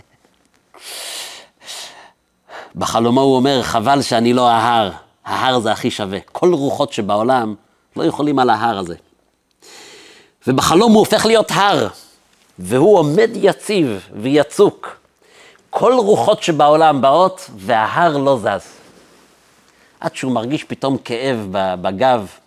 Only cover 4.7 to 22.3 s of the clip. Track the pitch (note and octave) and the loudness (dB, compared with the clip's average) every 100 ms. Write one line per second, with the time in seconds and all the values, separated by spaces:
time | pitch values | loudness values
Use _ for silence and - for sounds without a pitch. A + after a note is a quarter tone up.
4.7 | A#2 G2+ F#2 - _ - G2 B2 B2+ A2 | 0 -2 -6 -20 _ -10 -4 -2 -2 -2
5.7 | G2+ F#2+ - G2 G2 - - F3+ E3 C#3 | -2 -4 -6 -8 -8 -12 -2 0 0 -2
6.7 | A#2+ C#3+ - G2+ G#2 A#2 C3 A2 G2+ _ | -2 -4 -4 -4 -2 0 0 -2 -10 _
7.7 | _ _ - D3+ - D3+ C#3 B2 G#2+ A#2 | _ _ -6 -4 -2 -2 0 0 0 -2
8.7 | G2+ F2 E2+ _ _ _ _ _ _ - | -4 -8 -12 _ _ _ _ _ _ -20
9.7 | - - - - - _ _ - C3 - | -20 -20 -20 -20 -20 _ _ -2 0 2
10.7 | D#3+ A#3 A3 F3 G#3+ A3 A3+ - D#3+ G3+ | 4 6 4 4 2 2 2 2 0 2
11.7 | E3 A2 - - _ _ _ _ - F2+ | 0 -2 -8 -20 _ _ _ _ -18 -4
12.7 | B2+ F3 G3+ D3 D3 - G3+ F#3 - - | 2 4 4 4 2 0 2 0 0 -2
13.7 | G#3 C#3+ G2 - G2+ A#2 D3 C#3+ - G3+ | -2 0 -4 -10 -8 0 0 0 2 2
14.7 | - - - _ _ _ _ - _ _ | 2 -16 -20 _ _ _ _ -20 _ _
15.7 | - G#3 B3+ G3+ A3 A#2 G#3+ - D3+ D3 | -2 2 2 2 2 2 0 -2 2 4
16.7 | D3+ D#3+ C#3+ C3+ D3 F#3 F#3 - A#2 F#2+ | 4 4 4 2 4 2 -2 -18 -16 -2
17.7 | A2+ G#2+ C#3+ E3+ C#3+ C#3 C3 G#2 G2 - | -2 0 0 0 0 0 0 0 -6 -8
18.7 | - - _ _ _ _ _ _ _ _ | -20 -20 _ _ _ _ _ _ _ _
19.7 | _ _ _ E3 - C3 B2 A#2 D3+ - | _ _ _ -10 -8 -4 -4 -4 -8 -8
20.7 | A#2+ C3+ C3 - A#2+ C3+ A#2+ G2+ G2 F#2+ | -6 -4 -4 -4 -6 -4 -4 -4 -4 -4
21.7 | F2+ F#2+ F#2+ C3 B2 F#2+ | -4 -6 -2 0 0 -4